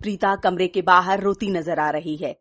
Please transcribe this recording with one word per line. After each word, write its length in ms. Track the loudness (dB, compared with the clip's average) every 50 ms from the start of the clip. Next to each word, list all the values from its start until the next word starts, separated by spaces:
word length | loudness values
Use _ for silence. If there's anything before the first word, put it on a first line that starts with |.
प्रीता 340 | -8 -6 -4 0 0 0 0
कमरे 300 | 0 0 0 0 0 0 0
के 140 | -2 0
बाहर 380 | 4 6 6 6 6 2 0 0
रोती 300 | 0 -2 -2 -2 -4 -4
नजर 280 | -4 -4 -4 -4 -2 -2
आ 120 | 0 -2
रही 260 | -2 -4 -6 -8 -8
है। 180 | -6 -8 -8 -8 -12